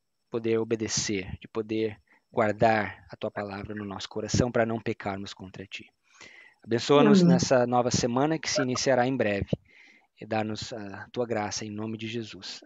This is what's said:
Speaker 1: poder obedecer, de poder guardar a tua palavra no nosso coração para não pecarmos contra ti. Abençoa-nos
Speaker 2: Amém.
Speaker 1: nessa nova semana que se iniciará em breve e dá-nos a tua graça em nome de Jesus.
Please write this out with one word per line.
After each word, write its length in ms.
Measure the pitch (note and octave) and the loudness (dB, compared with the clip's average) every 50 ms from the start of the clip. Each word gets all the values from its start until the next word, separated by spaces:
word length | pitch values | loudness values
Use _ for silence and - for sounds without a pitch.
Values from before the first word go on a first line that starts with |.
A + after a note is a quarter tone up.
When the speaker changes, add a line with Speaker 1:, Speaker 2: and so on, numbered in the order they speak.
| _ _ _ _ _ _ | _ _ _ _ _ _
Speaker 1:
poder 280 | - A#2 A2+ A2+ A2+ A2+ | -6 -4 0 0 0 0
obedecer, 800 | A2+ A2+ A#2 A2 A2 G#2 - - - - G#2 F#2+ F#2 E2 D2+ - | 0 -2 -2 -2 -2 -4 -4 -4 -2 -2 -4 -4 -6 -8 -12 -14
de 80 | - - | -14 -8
poder 520 | - A2+ G#2+ G#2+ A2 A2 A2 A2 G#2 - _ _ _ _ _ _ | -8 -8 -6 -4 -2 -2 -2 -4 -4 -10 _ _ _ _ _ _
guardar 720 | - A#2+ A2+ G#2+ G#2 G#2+ A#2 A2+ A2 G#2+ G2+ F#2+ - - - - | 0 0 2 2 2 4 4 4 4 4 0 -2 -6 -12 -18 -20
a 60 | - | -12
tua 140 | - - G#2+ | -10 -8 -8
palavra 440 | - G#2 G#2 G2+ G2 G2+ G2+ G#2+ G#2+ | -6 -8 -8 -8 -8 -10 -10 -10 -10
no 100 | G#2+ G#2 | -8 -8
nosso 240 | G2+ G2 G2 - - | -8 -10 -10 -12 -10
coração 440 | - A2 G#2+ G#2 - - C3 B2 | -8 -8 -4 0 2 2 2 2
para 120 | - A#2 A2+ | 2 0 0
não 160 | A2+ A2+ A2+ | 0 -2 -4
pecarmos 540 | - A2+ G#2+ - - G2+ G2 G2 G2+ G2 - | -4 -6 -6 -6 -6 -8 -8 -8 -10 -12 -14
contra 320 | - F#2+ F#2 - - G2 | -16 -16 -16 -14 -16 -14
ti. 240 | - - - G#2 - _ _ _ _ _ - - - - - - - _ _ | -14 -14 -16 -16 -20 _ _ _ _ _ -20 -20 -20 -20 -20 -20 -20 _ _
Abençoa-nos 600 | - G#2+ A2+ A#2 - - C#3+ C#3 - G#3+ G#3 F#3+ | -4 -2 -2 0 4 6 6 8 8 8 8 8
Speaker 2:
Amém. 100 | F3 E3+ | 8 8
Speaker 1:
nessa 340 | F3 F3 - - C3+ B2 B2 | 6 6 4 4 4 4 4
nova 240 | B2 B2 B2 A#2+ B2 | 4 2 2 2 2
semana 480 | - - - A#2+ A#2+ B2+ C#3+ D#3 D#3+ D3+ | 0 0 0 0 2 2 2 2 0 -2
que 100 | - - | -4 -2
se 120 | - D3+ | -2 -2
iniciará 460 | C3+ B2+ B2 - - C#3 C3 B2 A#2+ C3 | 0 0 -2 0 0 2 2 4 2 2
em 80 | C3+ | 0
breve 320 | B2 A2+ G#2 G2+ G2 G2 - - - _ _ _ - - _ _ _ _ _ _ _ | 0 0 0 0 -2 -2 -2 -4 -4 _ _ _ -20 -20 _ _ _ _ _ _ _
e 60 | A2 | -8
dá-nos 460 | G#2+ A2 A2 G#2+ G#2+ G#2+ G#2 - - B2+ | -4 -2 -2 -2 -2 -6 -8 -10 -10 -12
a 340 | A2 G2+ G2 F#2+ F#2+ - - | -12 -12 -12 -14 -14 -16 -8
tua 160 | - B2 B2 | -6 -4 -4
graça 380 | A2 A#2 G#2+ G#2 G2+ - - A2+ | -2 -2 -2 -2 -4 -6 -8 -8
em 60 | G#2+ | -8
nome 260 | G#2 G#2 A2 A2+ A2+ | -8 -6 -6 -6 -6
de 100 | G#2+ A2+ | -8 -8
Jesus. 560 | A2 A2+ A#2+ A2 G#2 - F#2 - - - - - | -8 -8 -8 -8 -10 -14 -16 -14 -14 -16 -16 -18